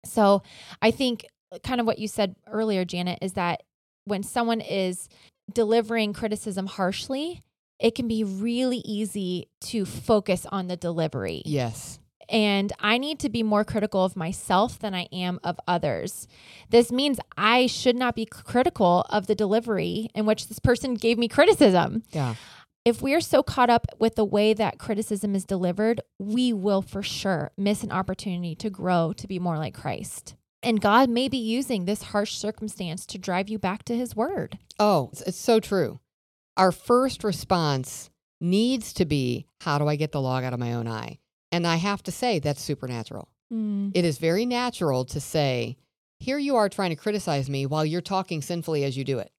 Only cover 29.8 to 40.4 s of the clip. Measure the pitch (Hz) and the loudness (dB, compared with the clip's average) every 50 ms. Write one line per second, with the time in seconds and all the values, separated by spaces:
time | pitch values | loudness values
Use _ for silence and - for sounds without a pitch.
29.8 | - 147 107 - - - - - - - - _ _ _ _ _ - 240 226 214 | -6 -6 -6 -6 -8 -12 -12 -14 -16 -18 -20 _ _ _ _ _ -2 0 0 4
30.8 | 185 208 208 240 269 247 233 240 262 269 269 262 226 220 226 247 277 - 254 202 | 4 6 6 6 6 6 2 0 0 0 -2 -2 -2 0 -2 -2 0 -2 -2 -2
31.8 | 180 180 208 208 - - - 208 208 - - - - 208 214 - 214 214 - - | -2 -2 -4 -4 -6 -2 -2 -2 -2 -2 -4 -6 -6 -6 -6 -6 -10 -12 -8 -8
32.8 | 185 170 156 180 - - - 202 185 - 180 180 202 208 220 208 - 185 190 214 | -6 -6 -6 -8 -10 -12 -14 -8 -4 -2 -2 -2 -2 -2 -4 -4 -2 -2 -4 -4
33.8 | - - 240 233 247 233 - 214 226 320 392 - 147 - - - _ _ - - | -4 -4 -4 -4 -4 -4 -2 -2 -2 -2 -2 -4 -6 -6 -10 -16 _ _ -2 2
34.8 | 208 214 196 156 127 - - - - - 180 - - - 233 220 214 - 202 190 | 4 4 6 4 2 0 -8 -8 -8 -8 -8 -4 2 4 4 4 4 2 0 0
35.8 | 156 107 - - _ _ _ _ _ _ _ _ _ _ _ - 185 185 170 - | 0 0 -4 -10 _ _ _ _ _ _ _ _ _ _ _ 4 4 4 4 0
36.8 | - - 240 247 262 269 - - - 214 180 - - - 190 175 160 147 139 131 | 0 2 4 4 4 2 -2 -2 -4 -4 -2 -4 0 0 0 2 2 2 0 0
37.8 | 127 - - - - - _ _ _ _ _ _ 165 175 180 202 226 247 262 247 | -2 -6 -10 -14 -16 -18 _ _ _ _ _ _ -2 2 2 4 4 2 0 -2
38.8 | 214 - - - 185 147 156 143 131 123 120 117 - _ _ _ - 170 147 147 | -4 -8 -2 -2 0 2 2 0 2 0 -2 -4 -6 _ _ _ -4 -2 0 2
39.8 | 147 147 151 143 156 143 - 147 131 131 127 131 | 2 2 0 0 -2 -2 -2 -2 -2 0 0 -2